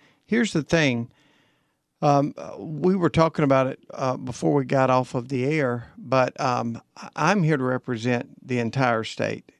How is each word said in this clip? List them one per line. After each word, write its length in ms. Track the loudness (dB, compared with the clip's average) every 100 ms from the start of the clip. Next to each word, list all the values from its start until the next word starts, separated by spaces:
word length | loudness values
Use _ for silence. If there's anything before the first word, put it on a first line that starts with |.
| _ _ _
here's 280 | 0 0
the 100 | -2
thing. 480 | 0 2 2 0 -4 _ _ _ _ _ _ _ _ _
Um, 320 | 2 4 2 -4
uh, 180 | -14 -12
we 380 | -10 -2 0 2
were 120 | 2
talking 360 | 2 2 2 2
about 220 | 4 2
it, 120 | -4 -14
uh, 240 | -6 -4 -4
before 360 | -8 -4 0
we 120 | 2 2
got 240 | 2 4
off 260 | 2 0 -4
of 140 | -4
the 160 | -2 -2
air, 420 | 0 0 -2 -8 -16
but, 400 | 0 2 2 0
um, 440 | -2 -2 -4 -8 -14 -18
I, 100 | -12 -2
I'm 280 | 2 2
here 120 | 2 2
to 80 |
represent 640 | 0 -2 -4 -4 0 -2 -4 -14 -4
the 140 | -2
entire 460 | -2 0 0 0 -2
state. 440 | -4 -4 -4 -12